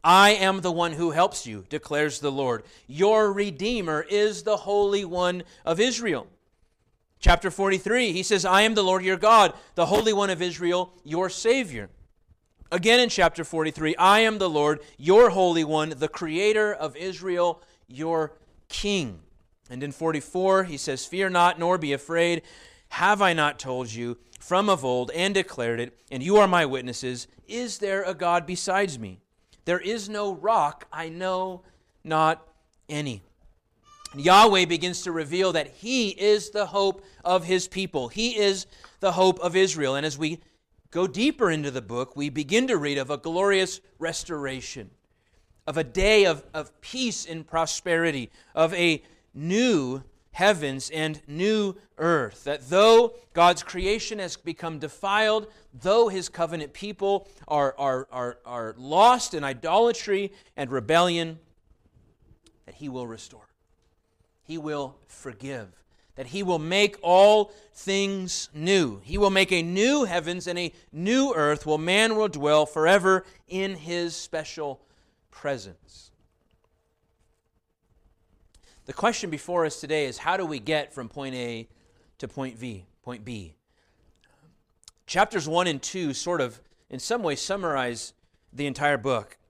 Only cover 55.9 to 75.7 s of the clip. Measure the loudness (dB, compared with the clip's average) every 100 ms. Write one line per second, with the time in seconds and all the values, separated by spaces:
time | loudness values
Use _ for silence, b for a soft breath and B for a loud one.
55.9 | 4 4 0 -8 -6 -4 -4 -10 -12 -12
56.9 | -4 -2 -2 -4 b b 0 0 0 -2
57.9 | -2 -6 -8 -10 -10 -14 -10 -10 -12 0
58.9 | 6 6 6 0 -6 -6 -6 0 4 4
59.9 | 0 -2 -2 -4 b b -10 -6 -6 2
60.9 | 2 4 0 -6 -10 _ _ _ _ _
61.9 | _ _ _ _ _ _ _ -20 -16 -12
62.9 | -10 -12 -14 -18 -20 _ _ _ _ _
63.9 | _ _ _ _ _ -14 -10 -6 -6 -8
64.9 | -12 _ -18 -16 -14 -12 -12 -12 _ _
65.9 | _ _ -16 -10 -6 -2 -2 0 2 2
66.9 | 0 4 8 8 6 2 B B -14 -4
67.9 | -2 -2 -4 -6 -8 -10 -6 2 2 2
68.9 | -4 -8 0 2 2 2 0 0 0 2
69.9 | 2 0 -2 -4 -8 -6 -6 -6 b b
70.9 | -8 -2 0 0 0 0 0 -2 -2 0
71.9 | 2 2 0 -2 -2 2 2 2 0 4
72.9 | 4 4 0 B B _ -6 -6 -8 -8
73.9 | -6 -6 -8 -10 -10 -10 -10 -10 -10 _
74.9 | _ _ _ _ -10 -8 -8 -10